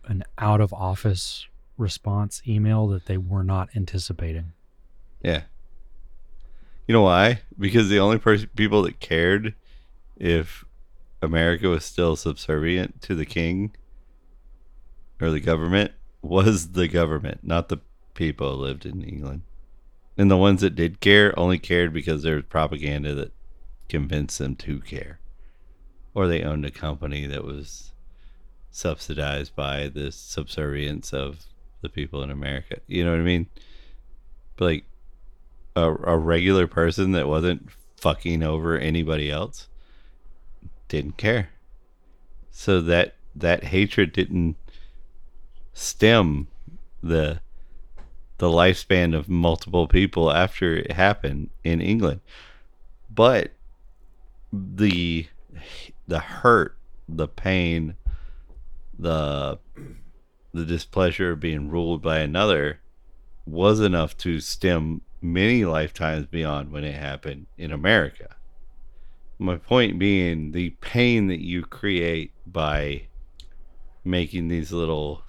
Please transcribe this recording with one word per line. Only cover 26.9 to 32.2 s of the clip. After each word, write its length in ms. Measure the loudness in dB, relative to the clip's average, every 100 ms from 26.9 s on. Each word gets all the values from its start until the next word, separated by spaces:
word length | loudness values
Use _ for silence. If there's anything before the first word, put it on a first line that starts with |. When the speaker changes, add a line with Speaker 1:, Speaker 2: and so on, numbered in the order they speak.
| -6 -6 -6 -6
Speaker 2:
that 180 | -8 -8
was 480 | -10 -12 -14 -16 -16 -18 -20 -20 -20 -20 -20 -18
subsidized 840 | -6 -6 -6 -8 -6 -4 -4 -6 -6
by 320 | -4 -4 -6
the 240 | -6 -8
subservience 1040 | -10 -12 -10 -8 -6 -4 -4 -6 -6 -8
of 320 | -6 -6 -10 -18 -20 -20 -14
the 80 | -12
people 320 | -8 -8 -6